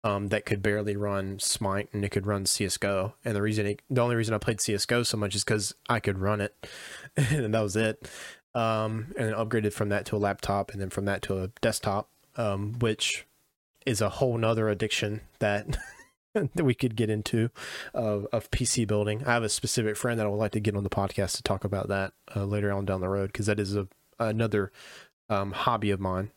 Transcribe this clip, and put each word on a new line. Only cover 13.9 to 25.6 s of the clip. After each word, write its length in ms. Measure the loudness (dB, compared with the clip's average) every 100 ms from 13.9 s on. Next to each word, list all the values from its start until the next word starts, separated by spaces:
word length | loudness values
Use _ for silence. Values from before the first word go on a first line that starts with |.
| 2
a 80 | 2
whole 300 | 2 2 4
nother 320 | 2 4 2
addiction 520 | 2 0 0 -2 -4 -10 _
that, 380 | 0 0 -2 -4 -6 -18 -20
<laughs> 260 | _ _
that 300 | -2 -2 2
we 100 | 2
could 220 | 2 0 0
get 140 | 0
into 400 | 0 0 0 0 -2 -12 -12 -8
of, 340 | -4 0 -2 -2
of 180 | -4 -2
P 120 | -2
C 220 | 0 0 2
building. 380 | 2 2 0 2
I 80 |
have 100 | 2
a 60 | 2
specific 480 | -2 0 0 0 0
friend 200 | -2 0
that 60 | 0
I 40 |
would 80 | 0
like 160 | 0
to 80 | 0
get 140 | 0 0
on 80 |
the 60 | 0
podcast 460 | 0 0 0 -2 -2
to 80 |
talk 220 | -2 -2 0
about 240 | -2 0
that, 240 | -2 -2 _ -8
uh, 120 | -4 -2
later 260 | 0 0
on 140 | 0 -2
down 160 | -2
the 80 | 0
road, 240 | 0 -2
'cause 140 | -2 0
that 120 | 2
is 160 | 2 -2
a, 140 | -4 _ _ _
another, 520 | -2 0 2 2 0 -4 -20 -20 -20 _ _
um, 220 | -2 0
hobby 400 | 0